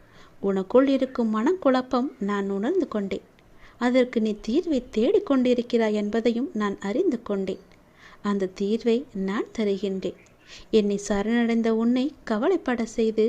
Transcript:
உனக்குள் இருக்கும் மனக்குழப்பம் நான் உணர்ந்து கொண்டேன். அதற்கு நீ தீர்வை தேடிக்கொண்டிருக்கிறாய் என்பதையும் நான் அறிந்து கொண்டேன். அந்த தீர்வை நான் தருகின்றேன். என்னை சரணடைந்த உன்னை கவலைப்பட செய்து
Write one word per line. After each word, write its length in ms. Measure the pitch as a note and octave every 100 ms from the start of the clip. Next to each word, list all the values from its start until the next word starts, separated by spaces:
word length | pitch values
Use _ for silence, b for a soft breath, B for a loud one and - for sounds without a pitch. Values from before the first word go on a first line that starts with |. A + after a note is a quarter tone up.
| b b b -
உனக்குள் 440 | G3 G3 F#3+ B3 C#4
இருக்கும் 420 | C4+ C4 B3+ A3+
மனக்குழப்பம் 760 | G#3+ B3+ F#4 C#4 B3+ B3+ B3 C#4 -
நான் 280 | G3 G3+ G3
உணர்ந்து 380 | G3 A#3 F#4+ B3+
கொண்டேன். 380 | G#3+ G3 G3 - _ - b b -
அதற்கு 380 | B3+ B3+ B3 A#3+
நீ 120 | A3 G#3+
தீர்வை 400 | A3 C4+ F4+ C4+ -
தேடிக்கொண்டிருக்கிறாய் 1080 | G#3+ B3+ G#4 - C4+ B3 B3 A#3+ A#3 A3 G#3+
என்பதையும் 520 | G#3 A3+ A#3 A#3 C#4
நான் 220 | G#3+ G#3 F#3+
அறிந்து 380 | G3 A#3+ F#4+ A#3
கொண்டேன். 420 | - G3 F#3+ F#3 - B B B B B
அந்த 300 | G3+ G3+ F#3
தீர்வை 460 | F#3 G3 A3+ A#3 A#3 C#4+ F#3+
நான் 280 | F#3+ G#3+ A#4
தருகின்றேன். 680 | - G#3 G3 G3 F#3+ F3+ - - _ B B B
என்னை 260 | A3 G3+ G3+
சரணடைந்த 720 | - G3+ G#3 A#3 A#3 A#3 A3+ A3
உன்னை 300 | A#3 B3+ C#4 -
கவலைப்பட 580 | - G#3+ D4 F#4 - A#3+ A3
செய்து 380 | - A3 A3